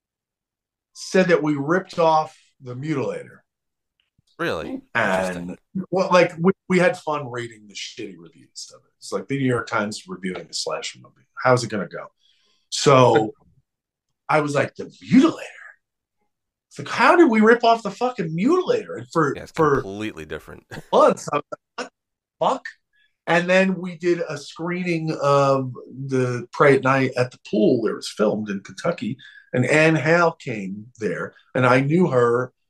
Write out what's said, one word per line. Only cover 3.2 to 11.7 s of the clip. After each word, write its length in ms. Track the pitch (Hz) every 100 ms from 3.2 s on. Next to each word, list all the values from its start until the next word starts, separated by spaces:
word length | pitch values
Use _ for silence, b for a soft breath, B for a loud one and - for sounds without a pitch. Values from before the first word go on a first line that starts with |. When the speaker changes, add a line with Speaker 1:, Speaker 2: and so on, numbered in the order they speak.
| - - _ _ _ _ _ _ _ _ _ -
Speaker 2:
Really? 440 | 165 90 78 - _ 117
Speaker 1:
And, 80 |
Speaker 2:
Interesting. 540 | 104 92 92 90 90 - _ 190 -
Speaker 1:
well, 200 | 180 180
like, 220 | 180 170 160
we, 120 | 175 - -
we 100 | 180
had 180 | 180 175
fun 320 | - 147 131
reading 380 | 120 117 110 104
the 60 |
shitty 420 | 95 - - 101 85
reviews 540 | 85 78 64 - -
of 80 | - _
it. 60 | _
It's 120 | -
like 160 | 98 -
the 100 | 139
New 80 | 131
York 200 | 120 -
Times 360 | 117 104 107 92
reviewing 400 | 90 92 87 80
a 40 |
slasher 460 | - - 73 - -
movie. 240 | - _ _ -
How's 200 | 127 123
it 60 |
gonna 180 | 120